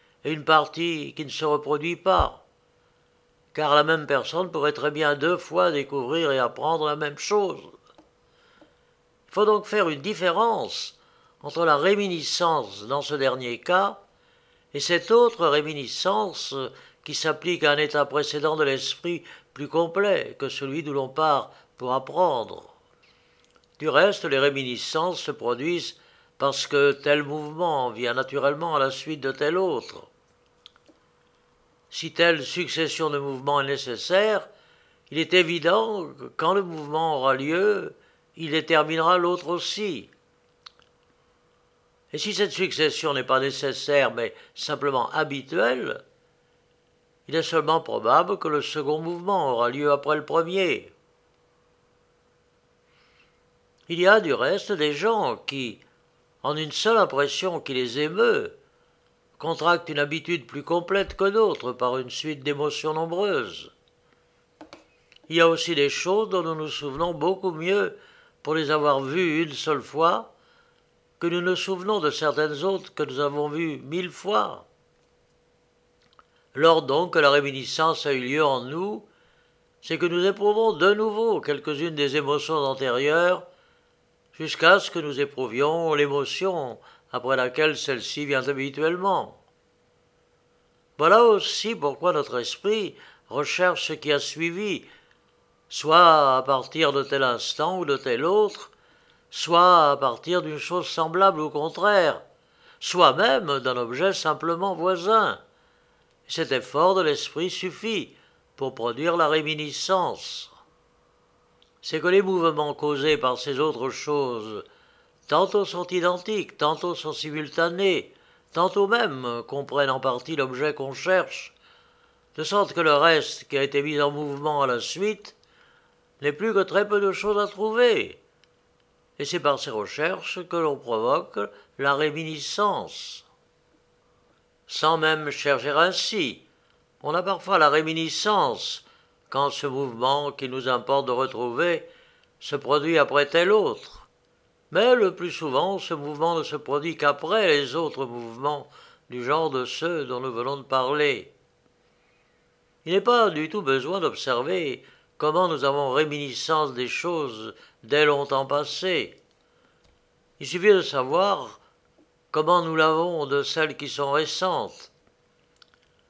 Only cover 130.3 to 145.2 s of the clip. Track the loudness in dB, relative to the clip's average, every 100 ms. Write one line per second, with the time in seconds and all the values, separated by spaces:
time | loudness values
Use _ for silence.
130.3 | -10 -6 -2 0 -2 -2 -2 0 0 -2
131.3 | -6 -8 -10 _ -4 0 0 0 -2 -8
132.3 | -8 -6 -2 0 0 -6 -12 -16 -18 _
133.3 | _ _ _ _ _ _ _ _ _ _
134.3 | _ _ _ -12 -2 2 2 2 0 -2
135.3 | -4 0 0 2 2 2 2 -2 -2 -4
136.3 | -6 _ _ _ _ _ _ -4 -2 -2
137.3 | -4 2 4 6 4 2 -2 -4 -2 0
138.3 | 2 2 0 -6 -10 -16 _ _ _ -6
139.3 | -2 -2 -2 -6 -4 -6 0 2 2 -2
140.3 | -6 -8 -4 -2 -2 0 0 0 -2 -2
141.3 | -4 -4 0 0 -2 -6 -20 _ _ _
142.3 | _ -8 -6 0 0 4 4 4 4 4
143.3 | 4 4 4 2 -2 -12 -20 -20 _ _
144.3 | _ _ _ -4 2 4 6 4 0